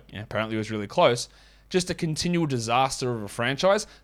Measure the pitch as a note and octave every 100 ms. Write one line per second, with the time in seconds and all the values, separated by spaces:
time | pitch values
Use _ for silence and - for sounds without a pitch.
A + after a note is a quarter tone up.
0 | - G2+ G#2+ G#2+ A2 A2 G#2+ G#2+ G2+ -
1 | E3 A#2+ - - - - - F#3 F3+ E3+
2 | E3+ D#3 F3 F3 D#3+ B2+ A2+ A#2+ C3+ -
3 | B2 A#2 G2+ - A#2+ C3+ F#3 G#3+ - -